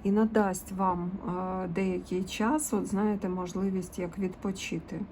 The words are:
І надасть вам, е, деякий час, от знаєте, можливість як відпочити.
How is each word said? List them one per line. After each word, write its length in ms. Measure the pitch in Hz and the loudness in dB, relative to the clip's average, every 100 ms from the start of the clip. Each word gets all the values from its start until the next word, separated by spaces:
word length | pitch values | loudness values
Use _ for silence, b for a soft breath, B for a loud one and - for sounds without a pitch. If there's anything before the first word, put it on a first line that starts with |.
І 80 | 202 | 4
надасть 600 | 208 220 214 202 185 - | 4 6 6 4 0 -6
вам, 400 | 190 190 180 175 | 0 2 2 -2
е, 560 | 190 - 180 185 185 185 | -4 -4 -4 -2 -2 -2
деякий 560 | 170 190 180 - 180 | 0 0 0 -2 -2
час, 500 | 185 - 214 302 302 | -2 0 2 2 2
от 140 | 202 185 | 0 0
знаєте, 420 | 196 214 202 190 | 2 2 0 -2
можливість 720 | 185 180 185 196 190 175 - | -2 -2 0 0 0 -4 -4
як 200 | 175 180 | -6 -2
відпочити. 800 | 185 185 202 190 - 160 - 165 - | -4 -2 -4 -4 -4 -4 -4 -6 -6